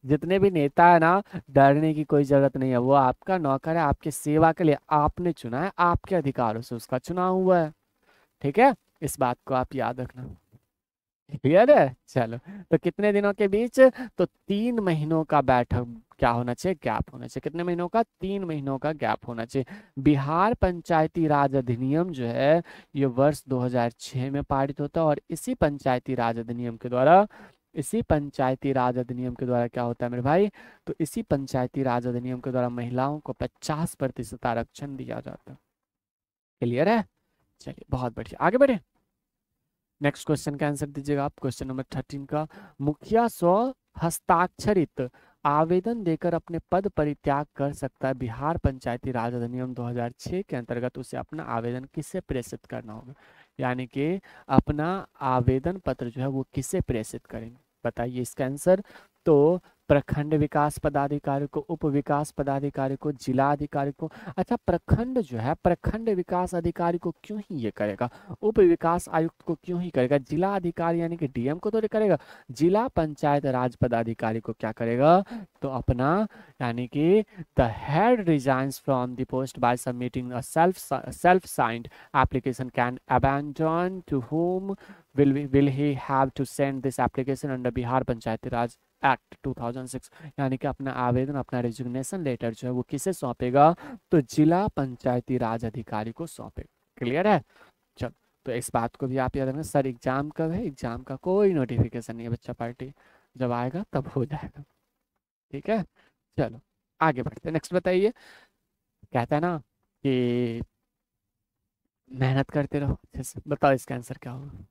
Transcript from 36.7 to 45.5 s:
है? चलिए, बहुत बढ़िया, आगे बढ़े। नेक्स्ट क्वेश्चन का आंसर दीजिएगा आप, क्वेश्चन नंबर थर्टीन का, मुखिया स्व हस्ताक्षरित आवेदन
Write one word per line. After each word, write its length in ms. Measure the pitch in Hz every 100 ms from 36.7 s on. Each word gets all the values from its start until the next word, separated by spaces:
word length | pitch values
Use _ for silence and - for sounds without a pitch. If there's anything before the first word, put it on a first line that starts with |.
| 120 175
है? 140 | 233 - _ _ _ _ _
चलिए, 260 | - - -
बहुत 260 | 127 123 113
बढ़िया, 300 | 117 - 156
आगे 120 | 247
बढ़े। 220 | 269 226 _ _ _ _ _ _ _ _ _ _ _ _
नेक्स्ट 240 | 143 - -
क्वेश्चन 280 | 147 - 143
का 120 | 147
आंसर 180 | 143 147
दीजिएगा 380 | 143 143 143 143
आप, 80 | _
क्वेश्चन 260 | 135 - 131
नंबर 160 | 131 131 131
थर्टीन 280 | - 139 139
का, 220 | 151 156 - - _
मुखिया 460 | 143 151 - 220 233
स्व 460 | - 175 196 254 262 _ -
हस्ताक्षरित 1080 | 165 - - 170 180 - 214 202 147 - 127 _ _ _
आवेदन 560 | 147